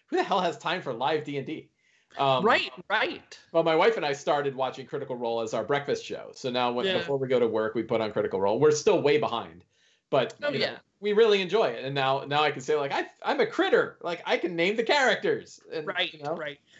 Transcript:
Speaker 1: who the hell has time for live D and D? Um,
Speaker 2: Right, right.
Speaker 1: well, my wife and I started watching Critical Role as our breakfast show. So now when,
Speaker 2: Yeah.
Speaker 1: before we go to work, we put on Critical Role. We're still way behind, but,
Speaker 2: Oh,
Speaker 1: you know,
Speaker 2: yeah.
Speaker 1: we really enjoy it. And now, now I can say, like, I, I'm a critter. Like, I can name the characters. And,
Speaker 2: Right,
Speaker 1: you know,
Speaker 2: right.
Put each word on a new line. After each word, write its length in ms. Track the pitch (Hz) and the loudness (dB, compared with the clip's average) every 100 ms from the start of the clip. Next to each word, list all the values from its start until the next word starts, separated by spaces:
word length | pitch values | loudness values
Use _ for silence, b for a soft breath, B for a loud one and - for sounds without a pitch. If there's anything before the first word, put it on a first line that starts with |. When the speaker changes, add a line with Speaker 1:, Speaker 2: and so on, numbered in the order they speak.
| - | -6
Speaker 1:
who 100 | 349 | -2
the 60 | |
hell 180 | - 190 | 0 0
has 160 | 180 - | 0 -4
time 240 | 156 175 | -4 -4
for 100 | 143 | -4
live 320 | 117 139 160 | -4 -2 -2
D 120 | 139 143 | -4 -8
and 80 | - | -8
D? 220 | - - _ _ _ _ - | -12 -14 _ _ _ _ 0
Um, 280 | 139 131 | 2 4
Speaker 2:
Right, 260 | 214 320 214 - - | 4 2 0 -10 -4
right. 500 | 214 262 - - - - | -2 -2 -6 -14 -20 -2
Speaker 1:
well, 140 | 165 | 0
my 100 | 165 | 4
wife 220 | 160 214 220 | 4 4 2
and 100 | 151 | -2
I 60 | |
started 420 | 139 - 147 139 | -2 0 0 0
watching 320 | 127 127 131 123 | -2 -4 -4 -10
Critical 300 | 147 131 123 | -8 -6 -4
Role 240 | 117 117 | -2 -2
as 120 | 113 | -2
our 120 | 117 | -2
breakfast 400 | 107 143 143 113 | 0 -2 0 -4
show. 260 | - - - | -4 -12 -12
So 160 | - 135 | -8 -4
now 220 | 123 123 | 0 0
when, 160 | 120 190 | 0 0
Speaker 2:
Yeah. 120 | 180 | -2
Speaker 1:
before 180 | - 139 | -2 -2
we 80 | 127 | 2
go 140 | 127 | 2
to 80 | 117 | 2
work, 260 | 110 110 | 2 0
we 80 | 117 | -2
put 180 | 110 113 | -2 0
on 120 | 110 | 0
Critical 280 | 107 104 95 | -2 -2 0
Role. 200 | 98 117 | 0 4
We're 100 | 151 | 4
still 320 | 147 - 170 | 4 2 4
way 160 | 139 151 | 4 2
behind, 460 | 107 113 87 85 _ _ _ _ - | 0 -4 -8 -16 _ _ _ _ -2
but, 220 | 143 117 - | 0 0 -4
Speaker 2:
Oh, 80 | 294 | -4
Speaker 1:
you 100 | 240 | -2
know, 60 | 147 | -4
Speaker 2:
yeah. 100 | 120 _ - | -6 _ -6
Speaker 1:
we 120 | 202 | 0
really 300 | 202 226 202 | 4 6 4
enjoy 240 | 185 208 160 | 2 0 0
it. 180 | 117 | -2
And 80 | 131 | -4
now, 320 | 139 135 135 135 | 0 2 0 0
now 180 | 143 | 2
I 80 | 151 | 2
can 100 | 147 | 0
say, 140 | 131 151 | -2 0
like, 160 | 139 | 0
I, 160 | 240 - - | -4 -6 -8
I'm 160 | 196 294 | -4 0
a 60 | 226 | 0
critter. 520 | - 370 214 135 - | 0 2 4 2 -4
Like, 220 | 170 170 - | -8 -6 -2
I 100 | 170 | -2
can 160 | - | -2
name 220 | 170 175 226 | 0 0 0
the 80 | |
characters. 760 | 226 285 247 - 202 113 - - - | 2 2 2 2 0 -2 -6 -20 -10
And, 160 | 160 160 | -8 -6
Speaker 2:
Right, 260 | 180 175 | -4 -4
Speaker 1:
you 80 | 156 | -6
know, 140 | 147 165 | -8 -6
Speaker 2:
right. 220 | 147 143 _ | -8 -12 _